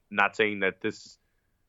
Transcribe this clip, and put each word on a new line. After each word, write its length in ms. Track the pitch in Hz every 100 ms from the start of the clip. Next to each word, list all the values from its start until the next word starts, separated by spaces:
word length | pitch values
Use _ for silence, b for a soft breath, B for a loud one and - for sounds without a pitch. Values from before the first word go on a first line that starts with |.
| _
Not 260 | 104 101 -
saying 240 | 107 101
that 200 | 95 92
this, 380 | 110 101 - - _ _ _ _